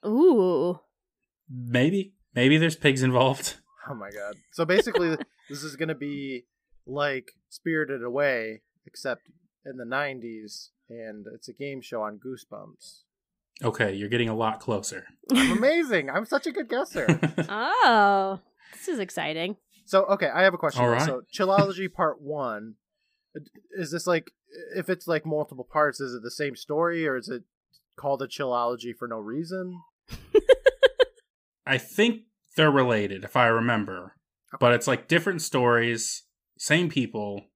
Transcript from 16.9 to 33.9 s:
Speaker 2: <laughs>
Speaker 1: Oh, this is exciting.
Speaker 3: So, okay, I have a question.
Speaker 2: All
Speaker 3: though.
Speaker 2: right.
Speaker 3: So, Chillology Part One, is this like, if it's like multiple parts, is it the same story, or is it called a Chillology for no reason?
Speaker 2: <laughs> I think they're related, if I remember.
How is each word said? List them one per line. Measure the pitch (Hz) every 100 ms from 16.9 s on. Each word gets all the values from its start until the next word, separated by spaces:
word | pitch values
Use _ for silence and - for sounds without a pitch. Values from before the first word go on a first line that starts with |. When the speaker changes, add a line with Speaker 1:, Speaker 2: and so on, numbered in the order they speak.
| - 135 165 - -
Speaker 2:
<laughs> | 160
Speaker 1:
Oh, | 202 254 440 440 226 202 196 190 190 _ _ _
this | - -
is | 294
exciting. | 190 - - 156 175 208 _ _ _
Speaker 3:
So, | 190 190
okay, | 196 156
I | 131
have | 190 175
a |
question. | 156 123
Speaker 2:
All | 123
Speaker 3:
though. | 117
Speaker 2:
right. | 156
Speaker 3:
So, | 127 -
Chillology | - 185 196 196 185 190
Part | 185 165 143
One, | 143 151 131 107 110 107 _ _ _ _ _ 156 151 - _ 196
is | 165
this | 165 175
like, | 170 - _ _ - 160 -
if | 175
it's | 180 -
like | 160 160
multiple | 151 147 131 123
parts, | 156 147 131
is | 135 123
it |
the | 110
same | - 147 123
story, | - 151 170 170 160
or | 131
is | 110
it | 123 _ _ _ _ _ -
called | 143 139
a | 135
Chillology | - 139 123 120 123 120 117
for | 120
no | 113
reason? | 104 131 165 185 180 180 - _ _
Speaker 2:
<laughs> | - - 440 - 523 - - 523 - - _ _ _ _ _ -
I | 135
think | - - 226 226 _ _ _ -
they're | 156
related, | 139 127 113 101 95
if | 92 -
I | 120
remember. | 113 117 113 98